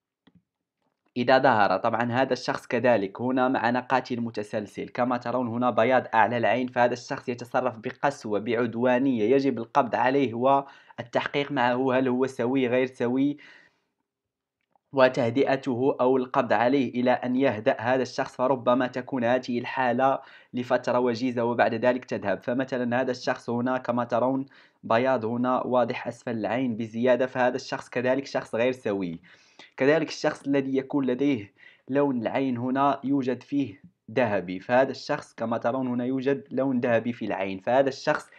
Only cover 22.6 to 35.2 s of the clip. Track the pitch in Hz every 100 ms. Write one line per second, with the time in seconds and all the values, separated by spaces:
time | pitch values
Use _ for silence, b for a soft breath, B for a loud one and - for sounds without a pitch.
22.6 | 131 127 123 120 127 123 - 127 - 120
23.6 | 123 127 127 120 123 117 123 135 135 b
24.6 | b b 101 113 131 127 117 120 123 127
25.6 | - 123 120 123 - 120 - 113 98 117
26.6 | 131 107 113 113 123 123 127 131 123 127
27.6 | - 135 - 127 123 131 139 135 - 113
28.6 | 123 127 113 101 90 82 B B B B
29.6 | B B 131 160 160 - 156 147 139 139
30.6 | 135 135 131 147 131 127 143 127 101 _
31.6 | b b b 135 143 127 107 110 135 120
32.6 | 127 131 143 135 127 139 127 127 - 143
33.6 | 127 95 - _ - 110 117 101 90 92
34.6 | 92 123 135 120 - 147